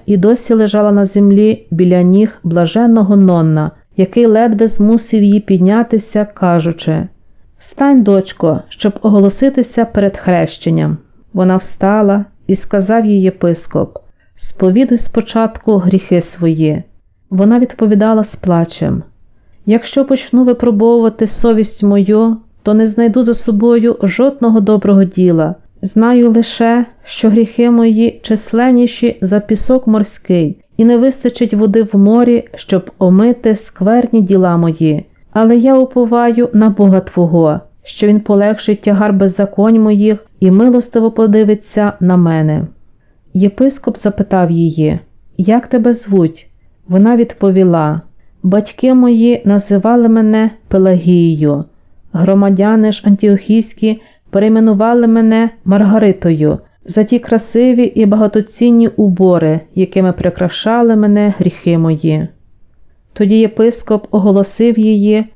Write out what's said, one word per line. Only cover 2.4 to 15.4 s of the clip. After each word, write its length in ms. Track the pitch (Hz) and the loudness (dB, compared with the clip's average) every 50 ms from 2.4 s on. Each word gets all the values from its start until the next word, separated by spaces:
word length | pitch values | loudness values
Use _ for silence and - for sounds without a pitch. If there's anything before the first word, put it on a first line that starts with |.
| - | -8
блаженного 720 | 170 165 175 170 160 - 214 240 240 226 226 208 190 208 | -4 -2 -2 -2 0 0 0 0 2 2 2 2 2 2
Нонна, 560 | 202 196 185 175 170 165 160 156 156 151 156 - _ _ _ _ - | 2 4 4 2 2 0 0 0 -2 -2 -4 -8 _ _ _ _ -4
який 280 | 185 190 - 240 240 | -2 -2 0 0 2
ледве 420 | 233 214 220 233 240 220 208 226 226 | 2 2 2 2 0 0 0 0 0
змусив 560 | 214 - 208 208 226 233 226 - - 220 202 | 0 0 0 2 2 0 -2 -2 -2 0 2
її 160 | 202 202 208 | 2 2 0
піднятися, 880 | 208 - 196 180 180 185 208 226 240 226 - 220 196 - - 208 208 | 0 0 0 0 2 2 2 0 -2 -2 -2 -4 -4 -4 -4 -4 -4
кажучи: 840 | 208 - - - 180 175 170 160 170 160 165 - - 156 160 175 180 - _ _ _ _ _ - _ _ _ | -4 -6 -4 -2 0 0 0 -2 -2 -6 -6 -6 -6 -4 -4 -6 -8 -14 _ _ _ _ _ -20 _ _ _
«Встань, 460 | - - - - 277 277 285 262 220 | -20 -14 -6 -2 0 2 2 2 4
дочко, 580 | 202 202 196 190 196 - - - 165 156 - - - | 2 2 0 0 -4 -8 -4 -2 -2 -2 -4 -6 -12
щоб 240 | - - - 214 202 - | -12 -6 -6 -6 -4 -2
оголоситися 840 | - 226 202 208 196 196 196 - 269 277 269 262 240 - - - 233 | -2 0 2 2 2 2 0 0 -2 -2 0 0 -4 -4 -2 -4 -4
перед 320 | 226 - 214 202 196 196 - | -4 -2 -2 -2 -2 -4 -4
хрещенням». 800 | - 185 180 170 165 156 - - - 170 165 160 156 151 156 156 - _ _ _ _ _ - | -4 -2 -2 0 -2 -4 -6 -8 -6 -4 -2 -2 -2 -4 -6 -8 -10 _ _ _ _ _ -4
Вона 240 | 190 185 185 185 185 | -2 0 0 0 -2
встала, 680 | - - - - - 190 208 214 214 202 196 202 202 - _ _ _ - | -4 -6 -8 -4 -2 0 0 0 0 0 0 -2 -4 -8 _ _ _ -4
і 80 | 202 | -4
сказав 500 | - - - - 202 190 185 220 233 226 | -4 -4 -4 -4 -4 -2 0 0 0 0
їй 160 | 214 208 196 | 0 0 2
єпископ: 760 | 185 185 180 - - 175 170 165 - - - - - - - - _ - - _ _ _ _ | 0 0 -2 -2 -2 -2 -2 -2 -6 -8 -6 -6 -6 -6 -10 -18 _ -20 -20 _ _ _ _
«Сповідуй 640 | - - - - - - 185 185 226 269 262 247 233 | -12 -10 -10 -6 -2 0 0 2 2 0 0 0 -2
спочатку 800 | - - - 233 208 - - 226 | -2 -2 -2 -4 -4 -4 -2 -2